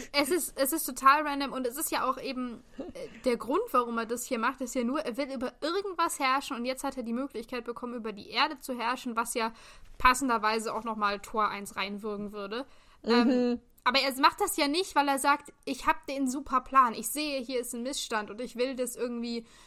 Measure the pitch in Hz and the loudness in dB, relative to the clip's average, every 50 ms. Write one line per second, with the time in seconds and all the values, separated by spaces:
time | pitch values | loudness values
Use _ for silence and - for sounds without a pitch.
0 | - - - 285 294 277 359 330 - - - - 277 269 320 311 - - 262 - | -8 -2 2 2 2 4 2 0 0 -4 -2 -2 0 0 0 -2 -4 -4 -4 6
1 | 262 262 285 311 302 294 285 277 285 247 - 262 254 240 247 302 320 - 320 339 | 6 8 8 8 4 0 -2 -2 -4 -4 -4 -2 -4 -4 -2 -4 -4 -2 0 0
2 | - 262 262 262 - 269 254 254 254 240 226 - - - - - 320 359 - 170 | 2 0 0 0 -4 -6 -4 -4 -6 -6 -8 -12 -16 -18 -12 -12 -12 -10 -10 -12
3 | 180 - - 226 - 254 233 226 - 220 294 381 480 466 - 247 240 233 233 226 | -12 -12 -10 -2 0 0 0 0 0 0 0 0 0 2 2 2 2 2 -2 -4
4 | 226 214 240 240 - - 262 226 226 254 262 - 262 240 - 262 240 240 277 311 | -2 -4 -4 -6 -4 -4 -2 0 0 -2 -2 -2 -6 -4 -2 -2 0 0 0 -2
5 | - 240 214 262 294 262 269 240 254 - - - - 311 359 403 392 403 349 339 | -2 -4 -2 -4 -4 -4 -4 -6 -6 -6 -6 -4 -4 -2 0 0 -2 -2 -2 0
6 | 330 330 - - 277 262 262 277 - - 269 233 240 254 254 254 - 277 - 254 | 0 0 0 0 0 2 2 0 0 -2 -6 -4 -4 -4 -4 -4 -4 -6 -6 -6
7 | 220 233 226 247 277 277 - 220 233 - 254 240 240 240 233 - 247 240 240 240 | -6 -4 -4 -4 -4 -4 -6 -10 -8 -6 -8 -8 -6 -8 -8 -8 -8 -8 -8 -8
8 | 214 220 202 202 - - 214 240 285 302 302 - - 269 247 240 226 233 254 247 | -8 -8 -10 -10 -10 -4 0 2 2 2 0 -8 -8 -8 -6 -4 -2 -2 -2 -2
9 | - 247 226 226 233 - - 240 226 226 - - - - - - - - - - | -4 -4 -2 -2 -2 -2 0 0 -2 -2 -4 -8 -20 -20 -20 -20 -18 -16 -4 6
10 | - 254 247 - 277 254 233 214 208 214 220 226 220 220 - 220 226 233 220 220 | 6 6 6 6 4 2 2 4 4 2 2 2 0 -2 -4 -4 -4 -4 -2 0
11 | 208 202 202 196 - - - 220 214 - 202 202 202 - - 214 190 202 202 196 | 0 0 0 -2 -6 -4 0 2 2 2 0 -2 -8 -8 -6 -4 -4 -4 -4 -6
12 | 220 214 208 202 208 202 214 208 196 196 220 247 277 - - - - - - - | -6 -6 -6 -6 -6 -8 -8 -8 -8 -6 -6 -6 -8 -8 -14 -20 -20 -20 -18 -6
13 | - 220 233 240 226 269 254 247 247 240 240 - - _ - - - 254 240 269 | 2 4 6 6 6 6 6 6 4 2 2 -2 -4 _ -12 -2 0 2 4 4
14 | 254 277 240 262 302 339 - - 403 - - 330 294 277 294 359 392 - - 294 | 2 2 2 6 4 4 6 4 0 0 2 2 2 2 2 0 0 2 2 2
15 | 285 285 277 269 285 285 294 285 - - - _ - 269 262 - - 302 320 311 | 4 4 2 2 4 2 2 2 0 -14 -18 _ -6 -6 -4 0 2 0 0 0
16 | - - 269 277 277 254 254 302 285 - 269 254 254 - 269 269 247 233 214 - | -2 -6 -2 0 0 0 0 -2 -4 0 0 0 0 4 6 6 6 6 2 -4
17 | 220 - - 294 302 294 277 269 226 262 262 240 240 - - 233 240 269 285 - | -6 -4 -4 -2 -2 -2 -2 -4 -4 -2 -4 -4 -4 -4 -6 -6 -6 -4 -4 -6
18 | - - 233 214 208 202 202 226 254 - - 226 247 269 262 254 254 247 - - | -4 -2 -2 -4 -4 -4 -8 -8 -8 -8 -2 -2 -2 -2 0 -2 -4 -4 -4 -4
19 | 240 247 240 233 233 233 233 233 226 - - - - | -4 -4 -4 -4 -4 -4 -6 -6 -8 -10 -20 -20 -20